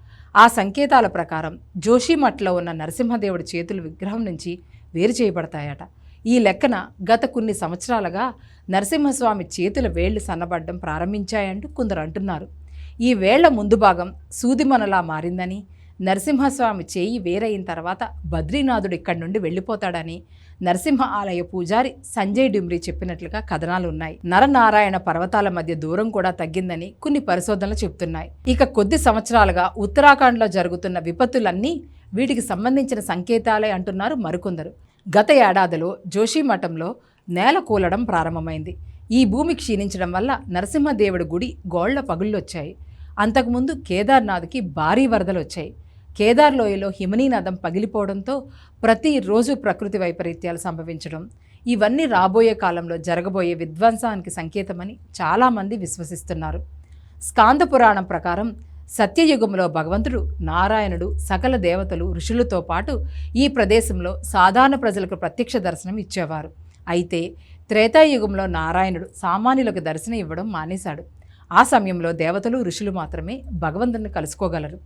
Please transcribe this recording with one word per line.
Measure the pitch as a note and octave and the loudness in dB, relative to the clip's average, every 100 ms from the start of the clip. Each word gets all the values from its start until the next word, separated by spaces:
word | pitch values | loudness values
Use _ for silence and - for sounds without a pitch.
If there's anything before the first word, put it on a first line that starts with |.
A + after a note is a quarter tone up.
| - - - | -20 -20 0
ఆ | G3+ A#3 A#3 | 8 8 8
సంకేతాల | G3 G3 C#4+ C4 A3 F3+ | -2 0 4 4 4 0
ప్రకారం | E3 D#3+ D#3 F3 - F#3 F3+ | -4 -6 -6 -10 -12 -6 2
జోషిమఠ్లో | B3 A#3+ E4 C4+ - G3 F3+ | 2 4 2 2 0 -2 -2
ఉన్న | E3+ E3 | -2 -6
నరసింహదేవుడి | D#3 D#3+ A#3+ A#3+ G3+ F3 E3+ | -8 -4 -2 0 -2 -4 -6
చేతులు | E3+ E3+ F#3 D#3+ | -8 -6 -8 -8
విగ్రహం | D#3+ F#3+ A3 A3 | -10 -8 -6 -6
నుంచి | D#3+ F3 F3 - - - | -6 -8 -10 -14 -20 -12
వేరు | E3 G3+ A#3+ | -2 0 2
చేయబడతాయట. | A3+ F3 E3 D#3 D3 C#3+ F3 _ - - | 0 -2 -6 -8 -10 -12 -16 _ -20 -10
ఈ | A3+ B3 G#3 | 0 4 4
లెక్కన | F#3+ C4+ G#3+ - - F#3+ | 2 0 0 -4 -10 0
గత | A3+ C4 C4 | 2 2 -2
కొన్ని | A3 G3+ | -4 -4
సంవత్సరాలుగా | E3 F3+ - A#3 F#3+ F3+ B3+ A3+ - - - | -6 -6 -4 -4 -2 -4 -6 -8 -18 -20 -2
నరసింహస్వామి | F#3 G3 D#4+ C#4+ C4 A#3+ G#3 E3 - | -2 0 0 0 2 0 0 -4 -4
చేతుల | F#3 G3+ A#3+ E3+ | -2 0 -2 0
వేళ్లు | F3+ G#3+ | 0 -2
సన్నబడ్డం | F#3 E3 E3+ F3 D#3+ F3 | -4 -6 -4 -6 -6 -8
ప్రారంభించాయంటూ | F3 D#3 F3 G#3 F#3+ A3 G3 F#3+ B3 - | -6 -4 -4 -4 -4 -4 -4 -6 -10 -6
కొందరు | A3+ F#3 D#3 | -4 -4 -6
అంటున్నారు. | D#3+ F#3+ E3 - - - - - - A#3 | -6 -6 -6 -10 -18 -20 -18 -18 -2 0
ఈ | A#3 | 2
వేళ్ల | F#3+ B3+ E4+ | 4 6 6
ముందు | B3 G3+ G#3 | 4 2 4
భాగం | G#3 F3 F3+ - - - | 4 4 -2 -10 -16 -6
సూదిమొనలా | A#3+ B3+ C4+ C4 G#3 F#3+ E3 | -2 2 2 2 2 0 -2
మారిందని, | D#3 E3 F3+ F3+ F#3+ G3 - - - F#3 | -4 -6 -4 -6 -8 -14 -20 -20 -6 -2
నరసింహస్వామి | D4 F#3+ C#4+ C#4 C4+ A#3+ G3 F3 | 0 0 0 0 0 -2 -2 -6
చేయి | F#3+ F3+ A#3 | -4 -2 -2
వేరైన | F3+ F3+ A3 G3+ | -4 -2 -2 -4
తర్వాత | F#3 E3 E3+ F#3 A#3 - E3 | -6 -8 -6 -6 -8 -10 -6
బద్రీనాథుడు | E3 D3+ B3+ C4+ A#3 F#3+ F3 | -4 -2 0 0 0 -2 -6
ఇక్కడి | - E3+ | -4 -6
నుండి | E3 G#3 | -4 -4
వెళ్ళిపోతాడని | F3 F3+ F#3 G#3+ G3 E3+ D#3+ E3+ - - - - F3+ | -4 -4 -6 -6 -6 -6 -8 -12 -16 -20 -20 -6 -2
నరసింహ | F3+ D#4 C#4 C4 G#3 | 0 0 0 0 -2
ఆలయ | G3+ F3 F3 | -4 -6 -6
పూజారి | F#3 E3+ G#3+ B3+ - - | -6 -2 0 0 -4 -10
సంజయ్ | - G3 G3+ C4 | -4 -2 2 2
డిమ్రీ | G3+ F3 E3+ - | 2 -2 -4 -6
చెప్పినట్లుగా | - F#3 E3+ E3 G#3+ A3 | -8 -8 -10 -10 -10 -6
కథనాలు | D#3+ E3 F3+ F3 | -4 -2 -2 -4
ఉన్నాయి. | D#3 D#3+ - F3 | -6 -8 -8 0
నరనారాయణ | F3+ C4+ C4+ A3+ G#3+ G#3 F#3+ F3 | 4 6 6 6 6 4 2 -2
పర్వతాల | E3 F3+ G#3+ G3+ F3 | -2 0 0 0 -2
మధ్య | E3 E3 | -4 -6
దూరం | D#3 F3+ A3 G#3 | -4 -2 -2 0
కూడా | F#3 F3+ | -2 -2
తగ్గిందని | D#3+ E3 F#3 E3 F3 - | -6 -4 -6 -6 -10 -8
కొన్ని | D4+ C#4+ C4+ | -2 -2 0
పరిశోధనలు | F3+ F3 G3+ G3 - | -2 0 -2 -2 -2
చెబుతున్నాయి. | F#3+ - E3+ D#3+ E3 - - | -4 -6 -6 -6 -10 -8 0
ఇక | B3+ B3 A3+ | 4 4 4
కొద్ది | G3+ - - | 2 4 4
సంవత్సరాలుగా | G#3+ A3 A#3 G3+ F3+ F3+ - | 2 2 4 6 4 0 -2
ఉత్తరాఖండ్లో | G3+ - C#4+ C#4 C4 A#3+ A3 F#3 | -2 6 8 8 6 4 2 2
జరుగుతున్న | F3 F3 F#3 F3+ E3 | -2 -2 -4 -4 -4
విపత్తులన్నీ | E3+ B3 - G#3 F3+ A#3+ E4 - - - | 0 0 2 0 0 -2 -4 -8 -20 -8
వీటికి | F#3+ B3+ B3 A#3 | -2 0 -2 -2
సంబంధించిన | F#3 A3+ C4+ C4+ B3 G3+ | -4 0 0 0 -4 -4
సంకేతాలే | F3 F3+ A#3 A3+ G#3+ G#3+ F#3+ | -6 -2 0 2 0 0 -2
అంటున్నారు | F#3 F#3+ G#3 D4 F3+ | -4 -4 -4 -4 -4
మరికొందరు. | F3 F#3+ F3 D#3 - - _ G3+ | -4 -6 -8 -10 -16 -20 _ 2
గత | G3+ G#3+ D4 A3 | 4 8 8 8
ఏడాదిలో | F#3 F3+ E3+ E3 F#3+ F#3 | 6 2 2 -4 -6 -6
జోషిమఠంలో | F#3+ A3+ D#4 C#4+ A3+ F3 E3 E3 B3 _ _ - | -2 0 2 0 0 -2 -6 -6 -8 _ _ -6
నేల | F3 G#3+ E4+ F4 | 2 2 2 2
కూలడం | G#3 F3+ F#3+ A#3+ | 0 2 0 0
ప్రారంభమైంది. | F3 D#3+ E3 D#3+ D#3 D#3 F3+ - - - A3+ | 0 0 -4 -6 -8 -10 -12 -16 -18 0 2
ఈ | C4 | 4
భూమి | A3 D4+ E4+ | 2 0 -2
క్షీణించడం | - G#3 G3+ F#3 F3+ F3+ | -2 -4 -4 -4 -4 -2
వల్ల | A#3 C4+ - F3+ | -2 -4 -4 -6
నరసింహదేవుడి | F#3+ D4+ D4 A#3 G#3 F3+ D#3+ | -2 0 0 2 2 2 -2
గుడి | E3+ A#3+ - F#3 E3+ | -4 -4 -8 -6 -2
గోళ్ల | F#3 C#4 C4+ | 0 -2 -4
పగుళ్ళొచ్చాయి. | E3+ G3+ G#3 - F3 D3+ F#3+ - - - - | -4 -2 -4 -6 -10 -12 -14 -20 -20 -12 -2
అంతకుముందు | G#3+ A3+ A#3 A#3+ C4 C#4+ - | 0 2 0 0 -2 -4 -4
కేదార్నాథ్కి | F#3 G#3 C4+ G#3+ F#3 E3+ C4 F#3 D3 | -2 4 4 4 -2 -4 -6 -6 -2
భారీ | D#3 G#3 C4+ | 2 4 4
వరదలొచ్చాయి. | A3 F#3 F#3 D3 - D3+ - - - - - | 2 0 -2 -4 -8 -10 -14 -20 -20 -18 0
కేదార్ | G#3 A#3+ D4 C#4 | 4 6 6 6
లోయలో | G#3+ G3 G3 F#3+ | 0 0 -4 -4
హిమనీనదం | F#3+ G#3+ C4+ A#3 F#3 F#3 | -2 0 2 0 -2 -6
పగిలిపోవడంతో | F3 F3 G#3+ G#3+ G3 G3 G3 C#4 C4 - - _ | -4 -4 -2 -2 -4 -4 -6 -6 -8 -18 -20 _
ప్రతిరోజు | A3+ A3+ D#4 C#4+ F#3 G#3 A#3+ C#4 | 2 2 2 0 2 2 2 0
ప్రకృతి | G#3 F3+ G#3 F#3+ | -2 -2 -4 -2
వైపరీత్యాలు | F3+ E3+ F3 E3+ F3+ E3+ | -2 -4 -6 -6 -8 -6
సంభవించడం, | F3+ E3 E3 E3 E3 D#3 F#3+ - _ - - | -8 -8 -10 -12 -10 -12 -14 -18 _ -12 -4
ఇవన్నీ | A#3+ G#3 C4 D#4 | 2 2 2 2
రాబోయే | G#3 F#3+ G3 A3+ A3 | 4 4 6 4 4
కాలంలో | F#3+ F3 E3+ E3 D#3+ | 0 -2 -4 -6 -2
జరగబోయే | E3+ F3+ F#3+ F3 F3 | -2 -2 -2 -2 -2
విధ్వంసానికి | E3+ D#3 A3+ A3 A#3+ G#3 E3+ E3 | -6 2 2 2 -2 -6 -8 -10
సంకేతమని | E3 G3+ F#3+ F3 F#3 A3+ - - | -8 -8 -8 -8 -12 -14 -18 -4
చాలామంది | E3 F#3 B3+ A3+ G3 G#3+ | 0 4 4 2 -2 -6
విశ్వసిస్తున్నారు. | F3+ - D#3+ E3+ - D#3+ D#3 D#3+ - - - - - - - | -8 -8 -10 -10 -8 -6 -6 -8 -10 -16 -20 -20 -20 -16 -4
స్కాంద | - A3 C#4+ F4 | 4 6 6 4
పురాణం | C4+ A#3 G3 F#3 | 6 6 4 -2
ప్రకారం | F3 F3 F3 A3 A3+ - - - - | -4 -4 -4 -4 -8 -16 -20 -14 -2
సత్యయుగంలో | G#3 G#3 E4 C#4 G#3+ F#3+ F3+ D#3+ | -2 4 4 4 2 0 0 -2
భగవంతుడు | D#3+ G3 C4 B3 - - D#3+ | -2 -2 -2 -2 -4 -6 -4
నారాయణుడు | D#3+ F#3+ A3 G#3 F3 E3+ - - | 0 2 2 0 -2 -4 -6 -4
సకల | F#3 B3+ B3+ F3+ | -2 0 0 2
దేవతలు, | F3+ F#3+ F3 E3+ D#3+ | 0 -2 -4 -4 -4
ఋషులతో | - A3+ A#3+ F#3 - | -2 0 0 -2 -2
పాటు | F3 G3+ C4 - - - A3+ | -4 -2 -4 -6 -8 -4 0
ఈ | C#4 C4+ | 2 2
ప్రదేశంలో | G3+ A3 A3+ F#3+ F3 F#3+ - | 4 4 2 -2 -4 -8 -4
సాధారణ | G#3 F#3 G3 C4+ C4+ | 4 6 6 4 4
ప్రజలకు | B3 G3+ F#3+ F#3+ | 0 -2 -4 -6
ప్రత్యక్ష | E3+ - A#3 B3+ F#3 | -6 -4 -4 -2 -2
దర్శనం | E3 F#3 G#3 | -6 -8 -8
ఇచ్చేవారు. | F#3 - D#3+ D#3 D3+ - - - - | -8 -6 -6 -6 -10 -16 -20 -18 -4
అయితే | F3 F3 F3 F3 E3 - - - | -2 -2 -4 -6 -10 -20 -20 -2
త్రేతాయుగంలో | G#3+ A3 D#4 D#4 C4+ G#3 G3 F#3+ E3+ | 2 6 8 8 6 0 -2 -2 -2
నారాయణుడు | D#3+ F3 F#3+ F3 - - | -2 0 0 -2 -8 -6
సామాన్యులకు | F#3 F#3 A3+ C4 A#3+ F#3 D#3+ | -2 0 2 2 0 -2 -4
దర్శనం | D#3 A3 A#3 | -6 -6 -6
ఇవ్వడం | E3+ D#3+ G#3 F3+ | -6 -6 -6 -6
మానేశాడు. | D#3 F#3+ F#3 D3+ - - - - - | -6 -8 -8 -10 -12 -20 -20 -20 2
ఆ | F3 B3 | 4 6
సమయంలో | B3+ G3 F3+ E3 E3 | 4 2 -2 -4 -2
దేవతలు, | D#3+ F#3 G#3+ B3+ G#3 | -2 -2 -2 -2 -4
ఋషులు | E3 G3+ F#3 | -4 -6 -6
మాత్రమే | D#3 D#3+ D#3+ B3+ - F3+ | -8 -8 -10 -10 -10 -6
భగవంతుని | D#3 D#3+ B3 A3+ G#3 F3+ | -4 -2 -2 -4 -6 -8
కలుసుకోగలరు. | D3+ - F#3+ E3 D3+ F3+ | -8 -6 -6 -4 -8 -12